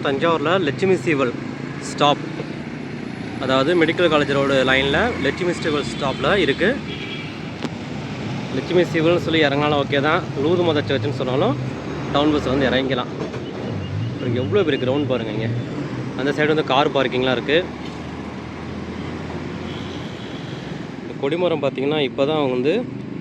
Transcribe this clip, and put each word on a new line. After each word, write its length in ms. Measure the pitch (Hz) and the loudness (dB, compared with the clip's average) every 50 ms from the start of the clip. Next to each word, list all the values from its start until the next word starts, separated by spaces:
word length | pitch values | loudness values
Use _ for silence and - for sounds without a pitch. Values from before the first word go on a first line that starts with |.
| 143 | 2
தஞ்சாவூர்ல 500 | 147 139 139 156 170 165 156 143 156 180 196 175 | 0 0 2 2 2 2 2 2 2 2 2 2
லட்சுமி 300 | 143 131 - 190 190 185 156 - | 0 0 2 2 2 2 4 2
சீவல் 280 | 170 151 135 135 120 - - - - - - - - - - - - | 2 2 2 2 0 0 -4 -6 -8 -8 -8 -8 -8 -8 -8 -8 -6
ஸ்டாப், 340 | - - 147 147 143 143 - - - - - - - - - - - - - - - - - - - - - - - - 139 | 0 2 4 4 4 2 -2 -6 -8 -8 -8 -8 -8 -10 -10 -10 -10 -8 -8 -8 -8 -8 -8 -8 -8 -8 -8 -8 -6 -4 0
அதாவது 260 | 127 135 135 135 156 180 170 160 | 2 4 4 4 4 4 4 4
மெடிக்கல் 300 | 156 165 - 180 160 156 | 4 4 4 4 4 6
காலேஜ் 220 | 147 143 143 143 139 | 4 4 4 2 2
ரோடு 180 | 139 135 139 131 127 131 | 4 4 4 4 4 6
லைன்ல 280 | 131 135 139 139 143 170 214 247 - - 135 | 4 4 4 4 2 2 2 2 0 0 0
லட்சுமி 280 | 139 135 - 156 175 165 - - | 0 0 0 0 0 0 0 0
சீவல் 260 | 165 147 143 131 - - | 0 0 0 -2 -2 -4
ஸ்டாப்ல 420 | - 143 135 131 - 135 147 190 202 160 | -2 -2 -2 -2 0 2 2 4 4 4
இருக்கு. 260 | - - - 165 214 285 - - - - - - - - - - - - - - - - - - - - - - - - - - - - - - - - - - - - 135 | 4 2 4 2 2 2 0 -4 -6 -8 -8 -8 -8 -8 -8 -8 -8 -10 -8 -8 -8 -8 -6 -6 -6 -6 -8 -8 -8 -8 -8 -8 -8 -8 -6 -6 -6 -6 -6 -6 -4 -4 -4
லட்சுமி 260 | 139 - 170 180 170 135 160 | -2 2 2 2 2 4 2
சீவல்னு 320 | 165 156 165 180 165 127 170 | 2 4 4 4 2 2 2
சொல்லி 180 | 160 160 151 139 | 2 4 4 4
இறங்கினாலும் 320 | 139 143 147 147 151 143 139 | 4 2 2 2 2 2 2
ஓகே 180 | 127 143 143 135 151 | 2 2 2 4 4
தான், 120 | 165 180 - - 135 139 139 | 2 2 0 -2 -2 0 2
லூர்து 200 | 156 185 175 175 165 | 2 2 4 4 4
மத 180 | 151 131 110 - | 2 2 2 0
சர்ச்சுன்னு 320 | 139 131 110 147 123 143 131 | 0 0 0 -2 -2 -2 -2
சொன்னாலும் 340 | 127 127 139 185 247 294 - - - - - - - - - - - - | 0 2 2 2 2 2 0 -4 -6 -6 -6 -6 -6 -6 -6 -4 0 2
டவுன் 180 | 143 147 156 147 | 4 4 4 4
பஸ் 140 | 143 - 131 | 2 2 2
வந்து 140 | 131 143 135 | 2 2 2
இறங்கிக்கலாம். 420 | 120 120 131 135 131 131 123 120 - - - - - - - - 139 - - - 123 110 - - - - - - - | 4 2 2 2 0 0 -2 -2 -4 -6 -6 -6 -6 -6 -8 -8 -8 -8 -6 -6 -4 -4 -4 -4 -4 -4 -2 -2 -2
அப்புறம் 260 | - - 123 123 120 127 | -4 -4 -2 0 0 0
எவ்வளோ 200 | 127 143 196 208 180 | 2 2 4 4 4
பெரிய 120 | 151 135 123 127 | 4 2 2 2
கிரவுண்ட் 260 | 123 135 147 143 120 | 2 2 2 2 2
பாருங்க 220 | 127 120 113 110 104 | 0 0 0 -2 -2
இங்க. 120 | 110 113 113 117 120 131 - - - - - - - - - - 123 | -2 0 0 -2 -2 -4 -4 -6 -6 -6 -6 -6 -6 -6 -6 -4 -2
அந்த 120 | 131 143 143 | 0 0 2
சைடு 140 | 156 151 151 156 | 2 2 4 4
வந்து 120 | 156 147 - | 2 2 4
கார் 180 | 127 135 151 151 135 | 4 4 4 4 4
பார்க்கிங்லாம் 400 | 139 131 120 123 123 127 131 127 | 2 2 2 2 2 2 2 2
இருக்கு. 200 | 120 117 135 147 170 185 - - - - - - - - - - - - - - - - - - - - - - - - - - - - - - - - - - - - - - - - - - - - - - - - - - - - - - - - - - - - - - - - - - - | 0 2 2 2 2 2 0 -6 -10 -10 -10 -10 -10 -10 -10 -8 -8 -8 -8 -10 -10 -10 -10 -10 -10 -10 -8 -8 -8 -8 -8 -8 -8 -6 -6 -6 -6 -6 -8 -8 -6 -6 -8 -8 -8 -8 -6 -6 -6 -8 -8 -8 -8 -8 -8 -10 -10 -10 -10 -8 -8 -8 -8 -10 -10 -8 -8 -8 -8 -8 -10 -10 -10
இந்த 120 | - - - - | -10 -10 -6 -4
கொடிமரம் 400 | 135 139 156 175 180 170 165 147 139 | -2 -2 0 0 0 0 0 0 0
பார்த்தீங்கன்னா, 340 | 135 127 127 135 143 151 156 143 | -2 -2 0 0 0 0 0 0
இப்போ 160 | 120 120 143 135 147 | 0 0 0 0 2
தான் 100 | 156 151 | 2 2
அவங்க 160 | 143 127 127 | 2 2 0
வந்து 160 | 123 123 151 185 240 247 - - - - - - - | 2 2 2 2 0 -2 -4 -6 -8 -8 -8 -8 -8